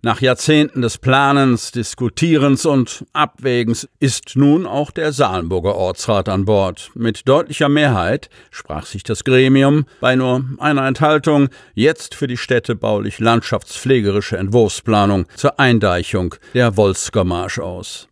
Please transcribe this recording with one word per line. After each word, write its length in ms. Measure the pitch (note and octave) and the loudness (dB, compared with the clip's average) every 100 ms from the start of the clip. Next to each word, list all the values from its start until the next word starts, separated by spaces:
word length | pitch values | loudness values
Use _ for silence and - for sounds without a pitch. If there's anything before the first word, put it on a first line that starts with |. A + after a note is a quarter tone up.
Nach 180 | A#2 G#2+ | -2 0
Jahrzehnten 600 | C3 B2 - D3+ D3 C3 | 0 0 2 2 2 -2
des 160 | A#2+ - | -4 -2
Planens, 720 | C3 C3+ C#3 C#3 C3+ A#2 - | 0 2 2 2 2 0 -4
Diskutierens 920 | A#2+ A2 - A#2+ - E3+ D#3 C#3 C3+ | -8 -8 -6 -6 -2 0 2 2 2
und 400 | E3 C#3 A#2 - - | 2 0 -2 -8 -8
Abwägens 760 | D3+ D3 _ C3 B2 A2+ A#2 - _ | -4 -4 _ -2 0 0 -4 -8 _
ist 380 | C#3 - - B2+ | -2 -2 -4 2
nun 280 | C#3+ D#3 | 4 4
auch 280 | F#3 B2+ D3 | 0 -4 -6
der 200 | - D#3 | -4 -4
Salenburger 640 | C#3 A#2+ F#2 E2+ F#2 F2+ | 0 0 0 -2 -2 -2
Ortsrat 540 | F#2+ F#2 F#2 - G2+ F#2+ | -2 -2 -4 -2 -2 0
an 160 | G2 | -2
Bord. 480 | G2+ G#2 F#2+ F2+ - | 0 0 0 -6 -16
Mit 320 | - A#2 G#2+ B2+ | -4 -4 -2 2
deutlicher 420 | C#3+ - D3 C#3+ | 2 0 -2 2
Mehrheit 640 | D3 C#3+ G#2 F2 C#3 - _ _ | 2 2 0 -2 -4 -8 _ _
sprach 340 | - - D2+ - | -20 -12 -12 -10
sich 160 | G2 | -12
das 220 | - G#2+ | -8 -6
Gremium 600 | - B2+ C3+ C3+ C#3 D3+ C#3+ _ | 2 4 6 4 4 2 -2 _
bei 140 | B2+ | 0
nur 300 | B2+ B2+ B2+ C3 C3+ | 0 0 -2 -4 -4
einer 280 | D3 C#3+ C3+ | -2 0 -2
Enthaltung 640 | C3 D3+ D3+ D#3 D3 C#3 - - | 0 2 2 2 2 2 -2 -12
jetzt 400 | - C3 D#3+ - | 0 0 0 -12
für 140 | - C3+ | -8 -6
die 80 | B2 | -6
städtebaulich-landschaftspflegerische 2000 | - A#2+ - A2 A2 G#2 G#2 - A2+ A#2 - G#2 - - B2+ C3 G2+ G2+ - E2+ | -2 -2 -2 -4 -2 -2 -4 -2 0 0 0 -6 -6 -8 0 2 2 -2 -4 -6
Entwurfsplanung 920 | F#2+ A#2+ G#2+ - - G#2+ G2+ G2 F2 | 0 2 2 0 0 2 2 0 -2
zur 240 | - C#3 - | -2 -2 2
Eindeichung 760 | C3+ A#2 G2 F2 F2 G2 F2 - - | 2 4 2 -2 -2 -4 -4 -8 -4
der 220 | B2 A#2+ G2+ | 0 2 4
Wolsker 480 | G2+ F#2 - G#2+ | 2 0 -4 -2
Marsch 340 | F2+ F2 F#2 - | 0 -2 -6 -8
aus. 480 | E2+ F2+ F2+ - - | -8 -10 -14 -18 -20